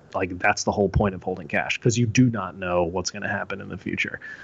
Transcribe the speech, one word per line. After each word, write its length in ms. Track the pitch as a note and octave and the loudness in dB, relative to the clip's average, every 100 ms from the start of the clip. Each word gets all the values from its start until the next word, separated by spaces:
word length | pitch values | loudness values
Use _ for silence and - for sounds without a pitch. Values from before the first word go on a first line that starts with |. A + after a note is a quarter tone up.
| - | -8
like, 240 | G2 F#2 F2 | -4 -4 0
that's 260 | G#2 - | 0 2
the 80 | - | 0
whole 180 | G#2 G2 | 2 2
point 260 | - G2+ F2+ | 4 2 0
of 80 | |
holding 240 | - F#2 D2+ | -6 -6 -4
cash, 320 | F2 C#2+ - | -2 -2 0
'cause 180 | B2+ A#2 | 2 2
you 80 | A#2 | 2
do 240 | B2+ B2+ | 6 4
not 260 | A2 F#2 F#2+ | 4 -4 -4
know 280 | F2+ F2+ | 0 2
what's 260 | E2+ F#2 F2+ | 2 0 -4
gonna 180 | G#2 G2 | -6 -4
happen 340 | G2 F#2+ G2 | -4 -4 -8
in 60 | G2+ | -8
the 100 | F#2+ | -8
future. 400 | - - G2+ - - - | -6 -4 -4 -6 -14 -14